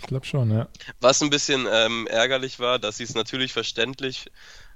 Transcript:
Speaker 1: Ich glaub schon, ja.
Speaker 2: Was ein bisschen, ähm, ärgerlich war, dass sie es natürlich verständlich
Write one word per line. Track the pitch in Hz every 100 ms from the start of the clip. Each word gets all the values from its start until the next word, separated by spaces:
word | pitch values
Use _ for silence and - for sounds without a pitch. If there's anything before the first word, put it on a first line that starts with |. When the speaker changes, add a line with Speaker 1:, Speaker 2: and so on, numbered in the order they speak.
Speaker 1:
Ich | -
glaub | 131 -
schon, | 143 113
ja. | 107 - - - -
Speaker 2:
Was | 123 139
ein | 147
bisschen, | - - 139 113
ähm, | 110 113 117 107
ärgerlich | 113 127 131 127 -
war, | 123 123
dass | 107 -
sie |
es | 117 117
natürlich | 107 131 131
verständlich | 117 113 - 117 135 131 131 - - - - -